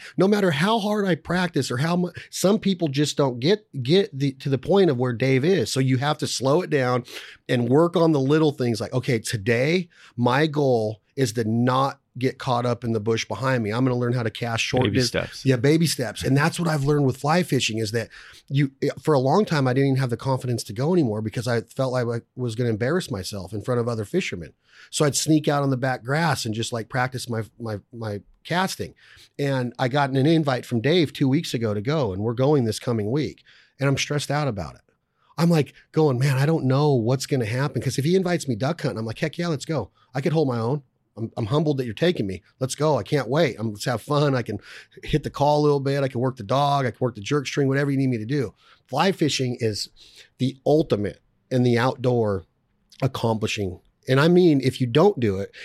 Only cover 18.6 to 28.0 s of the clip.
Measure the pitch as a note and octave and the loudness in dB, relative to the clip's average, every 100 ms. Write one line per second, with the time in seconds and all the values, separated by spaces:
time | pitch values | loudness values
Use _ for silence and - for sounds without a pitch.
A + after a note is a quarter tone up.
18.6 | C#3+ - C#3+ - - C#3+ C3 F3+ G#3+ D3+ | 0 0 -4 -2 0 2 4 2 2 2
19.6 | C3 B2+ C#3 C3 C3 A#2 C3+ C3 B2+ A#2 | 2 2 2 2 0 -2 -2 -2 -2 -4
20.6 | - G#2 D3 F3+ B2 G#2 A2 C3 A#2 A#2 | -6 -4 0 2 2 0 -4 -4 -2 -2
21.6 | - - C3 B2+ A#2 A#2 - - B2 A2 | -2 -4 -2 -2 -2 -4 -8 -8 -6 -2
22.6 | A#2+ G#2 B2 F3 E3+ G#2 F#2 G2+ F2+ G#2 | -2 0 0 -2 -4 -8 -8 -10 -10 -8
23.6 | G2+ A#2+ A#2 A2+ G2+ F3+ - F2+ D#2+ _ | -4 -2 -2 -4 -4 -4 -4 -8 -12 _
24.6 | _ - - - D3+ - - D#3 D3+ C#3+ | _ -20 -8 0 0 2 2 2 2 0
25.6 | C#3 B2+ C3 B2+ A#2 D3 E3+ B2 A2+ G#2+ | 2 0 -2 -4 -2 0 0 0 -4 -4
26.6 | A2 A#2 A2 C3 B2+ B2 - A2+ G#2 - | -4 -6 -6 -4 -2 -4 -6 -6 -6 -10
27.6 | A2+ G2+ - A#2 | -8 -8 -10 -10